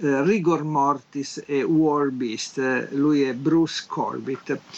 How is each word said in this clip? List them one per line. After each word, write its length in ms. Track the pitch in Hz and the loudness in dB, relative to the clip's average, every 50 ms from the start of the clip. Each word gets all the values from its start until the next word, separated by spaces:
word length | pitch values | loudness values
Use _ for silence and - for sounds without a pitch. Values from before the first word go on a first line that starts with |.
| 185 143 139 135 143 | -2 0 2 2 4
Rigor 400 | 180 214 214 165 170 165 147 147 | 2 2 2 2 2 2 2 0
Mortis 800 | 156 151 143 139 139 143 135 - _ - 143 135 - - - - | -2 0 2 2 2 2 0 -4 _ -8 -8 -8 -8 -10 -12 -8
e 180 | - 147 139 131 | -2 -2 0 2
War 480 | - 165 156 160 151 147 147 143 139 | 2 4 4 4 4 4 2 2 0
Beast. 480 | 131 127 127 113 110 110 - - - 139 | 0 -2 -4 -4 -4 -6 -8 -8 -6 -2
Eh, 280 | 131 131 127 123 117 - | -2 0 0 -2 -2 -4
lui 320 | 135 139 143 151 151 143 139 | -2 0 2 2 2 2 2
è 100 | 131 123 | 0 -2
Bruce 500 | 127 143 156 160 165 165 156 - - - - | -2 0 2 2 4 2 2 -2 -6 -10 -8
Corbett. 680 | - - 120 104 123 123 113 127 135 - - - 147 - - - - | -6 -6 -4 -4 -6 -6 -6 -6 -8 -8 -6 -6 -8 -8 -8 -12 -16